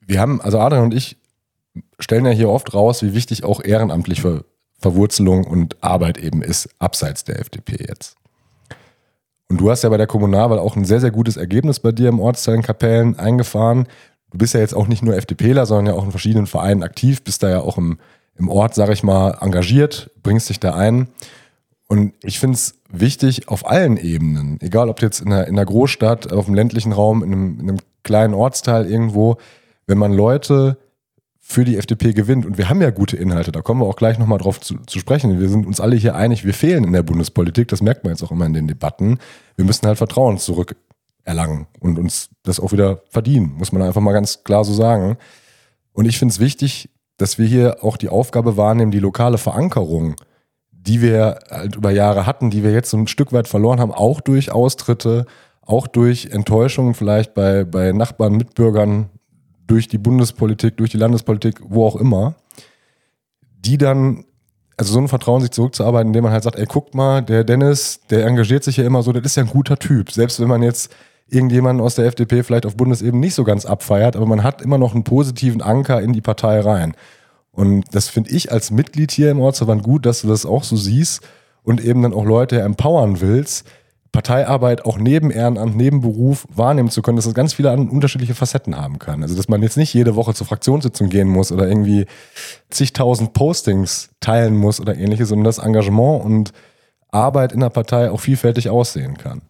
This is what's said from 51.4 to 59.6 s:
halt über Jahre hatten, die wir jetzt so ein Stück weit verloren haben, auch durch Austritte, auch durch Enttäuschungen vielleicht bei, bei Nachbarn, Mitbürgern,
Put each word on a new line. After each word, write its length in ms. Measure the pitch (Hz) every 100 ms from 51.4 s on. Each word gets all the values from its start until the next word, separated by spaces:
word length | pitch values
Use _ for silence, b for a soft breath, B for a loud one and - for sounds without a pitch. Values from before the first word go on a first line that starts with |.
| _
halt 260 | - 101 101
über 140 | 104
Jahre 380 | 98 104 98 92
hatten, 240 | - 120
die 120 | 104
wir 80 | 104
jetzt 200 | 107 120
so 60 | 110
ein 100 | 110
Stück 260 | - 143
weit 140 | 123 113
verloren 320 | 104 110 123
haben, 120 | 117
auch 300 | 98 107 151
durch 300 | - 135 135
Austritte, 720 | 113 123 - - 117 117 113 123 b b b
auch 260 | _ 117 123
durch 400 | - 120 123 -
Enttäuschungen 640 | 104 104 107 123 - 127
vielleicht 400 | 117 104 104 107
bei, 300 | - 98 98
bei 280 | 92 90 92
Nachbarn, 460 | 95 117 - 110 104
Mitbürgern, 720 | 120 - 113 107 104 104 107 - _ _ _ _